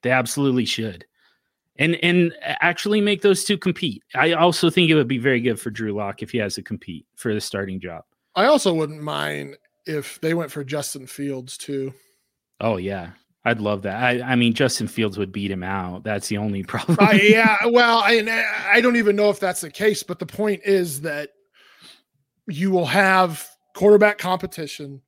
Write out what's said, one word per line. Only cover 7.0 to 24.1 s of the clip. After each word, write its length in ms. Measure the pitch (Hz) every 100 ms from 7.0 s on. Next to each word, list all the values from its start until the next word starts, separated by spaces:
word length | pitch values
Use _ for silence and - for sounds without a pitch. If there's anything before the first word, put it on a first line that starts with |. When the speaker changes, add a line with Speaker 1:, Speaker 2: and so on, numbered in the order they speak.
| _ _
Speaker 1:
for 180 | 120
the 60 | 107
starting 400 | - 104 98 95
job. 220 | 90 82 - _ _
Speaker 2:
I 120 | 180 233
also 260 | 302 202
wouldn't 300 | 165 151 151
mind 540 | 151 147 151 147 143 139 _ _
if 340 | - 151 139 -
they 100 | 160
went 160 | 170 156
for 140 | 151
Justin 420 | 135 147 139 147 127
Fields 500 | - 143 131 127 -
too. 340 | - 139 135 127 _ _ _ _ _ _
Speaker 1:
Oh 180 | 113 98
yeah. 320 | 95 98 85 90 _ _
I'd 160 | 117 117
love 220 | 104 104
that. 200 | 98 98
I, 300 | 123 123 123
I 40 | 123
mean, 180 | 120
Justin 340 | 113 131 - 107
Fields 300 | - 110 98
would 140 | 95
beat 180 | 95 101
him 120 | 95
out. 400 | 90 98 90 90
That's 260 | 110 104 -
the 100 | 104
only 240 | 107 98
<laughs> 20 |
problem. 320 | 92 - - 165
Speaker 2:
Uh, 140 | 208
yeah, 460 | 202 208 220 220 208 226
well, 320 | 240 240 233
I, 140 | 202
and 140 | 233 214
I, 140 | 226 220 214 202
I 80 | 220
don't 160 | 247 240
even 180 | 208
know 140 | 202 208
if 80 | 196
that's 220 | 190 175
the 100 | -
case, 320 | - 214 208
but 160 | - 175
the 80 | 175
point 360 | - 214 196
is 380 | 202 196 175 139
that 280 | 160 147 147 _ _ _ _ _ - - _ _ _ _ -
you 220 | 147 190
will 160 | 185 151
have 600 | 175 190 190 180 156 - _ _
quarterback 420 | - 202 208 208